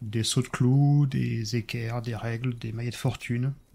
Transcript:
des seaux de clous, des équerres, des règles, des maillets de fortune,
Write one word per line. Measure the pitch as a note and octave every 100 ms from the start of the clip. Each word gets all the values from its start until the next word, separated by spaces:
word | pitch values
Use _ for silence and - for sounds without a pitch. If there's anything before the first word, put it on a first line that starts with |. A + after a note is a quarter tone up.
des | A2 A2+
seaux | G#2+ -
de | B2
clous, | - B2+ C#3 C#3+ C#3+ C#3
des | C3 A#2+ A#2 G#2+ A#2+
équerres, | A2 A#2+ A2+ A#2+
des | A#2
règles, | G#2+ A#2 A#2 B2+ A#2+
des | A2+
maillets | A2+ A#2+
de |
fortune, | - C3 - - A#2+ C3 C#3 _